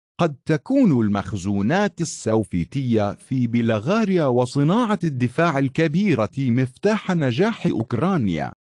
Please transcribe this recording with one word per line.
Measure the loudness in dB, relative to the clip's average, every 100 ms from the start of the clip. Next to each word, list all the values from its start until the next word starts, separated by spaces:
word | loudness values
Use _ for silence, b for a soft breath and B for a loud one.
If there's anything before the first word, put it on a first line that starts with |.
| _ -2
قد | -2 -2
تكون | -2 -2 0 2 4 4 2
المخزونات | 0 -4 -6 -2 0 0 0 0 -4
السوفيتية | -8 -6 -2 0 0 -4 -4 -4 0 0 0
في | -4 -4 -2 0
بلغاريا | 0 0 0 0 0 0 0
وصناعة | 2 2 0 0 2 2 0 -2
الدفاع | -2 -2 -2 0 0 0
الكبيرة | -2 0 0 0 0 0 0 -2
مفتاح | 0 0 -2 -2 -2 0 -2
نجاح | 0 0 0 0 0 -2
أوكرانيا. | -2 -4 -2 0 0 0 -2 -4 -10 _